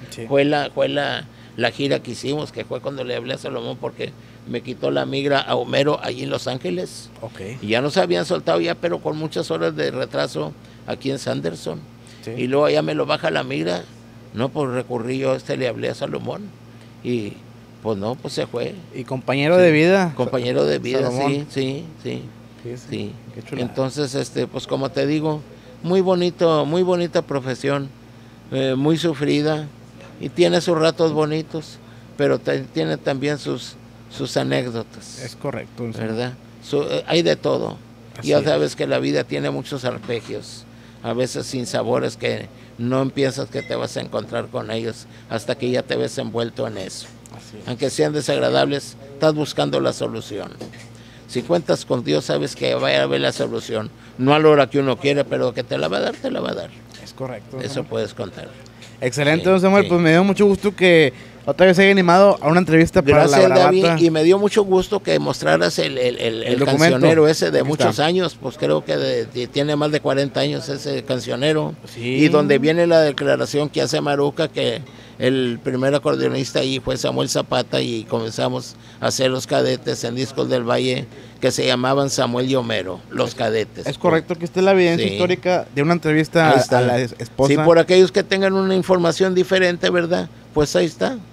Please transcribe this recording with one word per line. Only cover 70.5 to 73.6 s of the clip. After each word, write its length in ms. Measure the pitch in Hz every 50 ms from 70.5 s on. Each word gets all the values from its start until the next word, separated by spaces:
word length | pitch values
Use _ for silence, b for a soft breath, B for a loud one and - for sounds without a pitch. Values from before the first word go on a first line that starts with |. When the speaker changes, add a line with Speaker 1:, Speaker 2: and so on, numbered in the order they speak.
| 147 139 117 147
Speaker 2:
ese 360 | 139 139 - 143 139 131 110
cancionero. 720 | - 131 123 113 123 123 123 135 156 156 156 151 156 156 - - - -
Speaker 1:
Sí. 80 | 117
Speaker 2:
Y 260 | 117 123 131 139 151 151
donde 280 | 143 147 147 143 143 131
viene 300 | 135 151 160 175 170 170
la 140 | 165 160
declaración 680 | 156 147 135 - 143 139 139 127 127 113 - 143